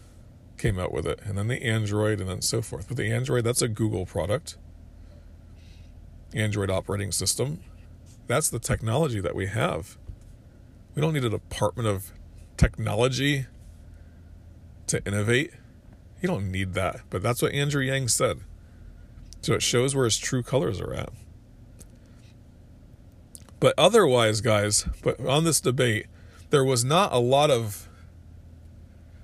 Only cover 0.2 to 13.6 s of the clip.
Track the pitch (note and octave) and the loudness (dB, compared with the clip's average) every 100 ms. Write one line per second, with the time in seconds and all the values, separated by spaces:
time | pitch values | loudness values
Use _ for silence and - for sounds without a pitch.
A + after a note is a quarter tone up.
0.2 | - - - - B2+ F#2+ F2 C2+ - - | -20 -20 -20 -4 -2 0 -2 -2 -4 -4
1.2 | - G2 G#2 A#2+ A#2 A2 G#2 G#2 G#2+ G#2 | -4 -4 -2 -2 0 0 0 2 2 0
2.2 | F#2+ F#2 - A#2 A#2 - F#2+ B2 A2 A#2 | -4 -4 -2 -2 -4 -8 -8 -4 -2 -2
3.2 | C3 B2+ A2+ B2 B2+ G#2+ A2 G2+ F2+ G2 | 0 0 0 0 0 0 0 -2 -4 -2
4.2 | E2 B2+ - - - - - - - - | -2 -2 -4 -16 -18 -20 -20 -20 -20 -20
5.2 | - - - - - - - - - - | -20 -20 -20 -20 -20 -20 -20 -20 -20 -20
6.2 | - - G#2+ G#2 G2 F#2+ - G2+ G2+ - | -8 -2 -2 0 -2 -2 -2 -4 -4 -4
7.2 | F#2 - B2+ D#3+ - - - - - - | -2 -2 -2 -6 -12 -20 -20 -20 -20 -12
8.2 | - B2 - A#2+ - A#2 A2 B2 D#3+ G#2+ | -2 0 0 -2 -2 -2 0 0 0 0
9.2 | F2 - F#2+ A2+ C3+ E2 - - - - | -4 -2 -2 0 -2 -2 -8 -14 -16 -16
10.2 | - - - - - - - - D#3 D#3 | -18 -20 -20 -20 -20 -20 -10 -2 0 0
11.2 | A#2+ G2 - - G#2+ - A2 G2 - - | 0 -2 -6 -2 -2 0 -2 -2 -4 -16
12.2 | - - - - - - G#2+ G#2 B2+ B2+ | -20 -20 -8 2 2 2 -2 2 2 2
13.2 | C#3 C#3+ B2+ - | 0 0 -4 -12